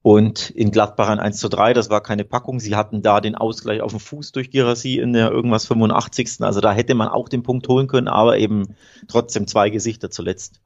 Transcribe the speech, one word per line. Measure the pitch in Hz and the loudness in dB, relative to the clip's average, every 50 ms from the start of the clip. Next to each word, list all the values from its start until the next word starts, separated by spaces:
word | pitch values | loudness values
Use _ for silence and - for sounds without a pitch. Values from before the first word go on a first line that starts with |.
und | - 107 104 107 107 113 113 - - - | 4 6 6 6 6 4 0 -4 -10 -8
in | - - 113 104 | -4 0 0 2
Gladbach | 101 110 107 104 - - 107 101 | 4 2 2 2 0 -2 0 0
ein | 107 104 | 0 0
eins | - 107 104 - | -2 -4 -4 -4
zu | - 107 | -6 -4
drei, | - - 101 113 123 | 0 2 4 4 4
das | 123 110 101 | 2 2 0
war | 107 104 | 0 -2
keine | - - 110 104 101 | -2 -2 -4 -4 -4
Packung. | - - 123 120 123 127 123 | -4 -6 -6 -6 -6 -8 -8
Sie | 110 104 104 | -6 -4 -2
hatten | 104 107 107 - 104 | -2 -2 -2 -4 -2
da | 98 110 104 104 | 2 2 2 2
den | 101 107 110 | 2 -2 -4
Ausgleich | - 113 110 117 - - 113 107 110 | -4 -4 -4 -4 -6 -6 -6 -6 -4
auf | - 110 | -6 -6
dem | 110 104 | -8 -10
Fuß | - - - 147 147 - | -12 -14 -16 -16 -14 -10
durch | - 135 127 131 | -8 -8 -8 -4
Girassi | - 135 127 120 120 117 - 131 127 120 | 0 0 2 2 0 -2 -4 -4 -4 -2
in | 120 120 | -2 0
der | 120 117 113 110 | 2 2 2 2
irgendwas | 101 123 120 120 113 110 - | 0 0 0 0 0 0 0
fünfundachtzigsten. | - 123 113 113 107 - - 101 - - - 127 - - - - | 0 0 2 2 2 2 0 -2 -4 -4 -6 -6 -6 -4 -4 -4
Also | 101 101 101 | -2 0 2
da | 101 110 | 2 2
hätte | 98 110 120 127 139 | 2 2 0 0 0
man | 117 107 - | 0 0 0
auch | - - - - | -2 -4 -4 -4
den | - 123 120 | -6 -6 -4
Punkt | - 127 127 - - | -4 -4 -4 0 0
holen | 127 131 135 | 2 2 2
können, | 135 - 127 120 - | 2 0 0 0 2
aber | - - 110 117 117 104 | 2 4 4 6 4 4
eben | 107 104 107 104 98 104 - _ _ _ _ - - | 2 0 0 -2 -2 -4 -8 _ _ _ _ -20 -10
trotzdem | - - 120 120 120 - 110 104 | -2 -2 -2 -2 0 -4 -6 -4
zwei | 92 - 110 101 104 | -2 2 2 2 2
Gesichter | 107 110 101 117 113 - - 95 | 0 -2 -4 -6 -8 -8 -10 -12
zuletzt. | - - 170 92 95 - - - _ _ _ | -10 -8 -6 -6 -6 -8 -10 -20 _ _ _